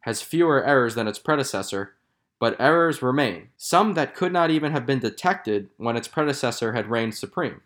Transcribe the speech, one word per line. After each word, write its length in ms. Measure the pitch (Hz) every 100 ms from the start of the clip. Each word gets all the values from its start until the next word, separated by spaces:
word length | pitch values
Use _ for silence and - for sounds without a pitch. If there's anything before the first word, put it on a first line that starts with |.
has 180 | - 110
fewer 440 | - 160 170 139 131
errors 300 | 139 120 113
than 140 | 110
its 100 | 104
predecessor, 760 | - 151 131 98 98 98 98 _ _ _ _ _
but 160 | 113 -
errors 440 | 135 165 165 147
remain, 480 | 127 139 131 87 - _
some 380 | - 175 214 165
that 200 | 143 -
could 160 | 185
not 180 | 175 165
even 220 | 156 151
have 140 | 151 120
been 140 | 135
detected 680 | 110 - 185 190 - 104 98 _
when 220 | 117 117
its 100 | 113
predecessor 640 | - 151 139 123 - 113
had 160 | 117 104
reigned 260 | 117 113 107
supreme. 440 | - - 147 -